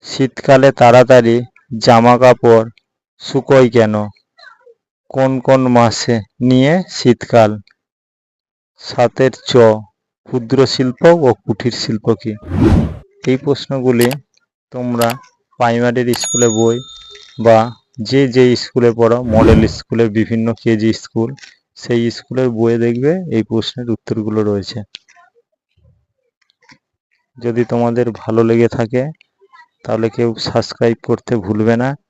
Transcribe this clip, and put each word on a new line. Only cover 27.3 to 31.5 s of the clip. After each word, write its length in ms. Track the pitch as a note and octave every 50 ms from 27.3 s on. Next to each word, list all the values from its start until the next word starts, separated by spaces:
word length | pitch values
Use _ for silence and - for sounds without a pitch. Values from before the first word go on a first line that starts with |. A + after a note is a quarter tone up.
| _
যদি 260 | A#2+ A#2 A#2+ A2+ A#2+ A#2+
তোমাদের 400 | - A#2+ A#2+ A#2+ A#2 A#2 A#2+ A#2+ A#2
ভালো 300 | A2 - - - G#2+ A2+ A2+
লেগে 260 | A2+ A#2 A#2 A#2 A2+
থাকে 340 | - B2 A#2 A2 A#2+ B2+ C3 D3+ D#3+ _ _ _ _ _ _ _ _ - - _ _ _
তাহলে 260 | _ - A2+ A2 A2+ A#2
কেউ 200 | - - A#2+ A#2 A2 - -
সাবস্ক্রাইব 500 | - - A#2 A2 - - _ A#2+ A#2 A#2 _ -
করতে 300 | - A#2+ - _ - B2
ভুলবে 400 | A2+ F2 F#2+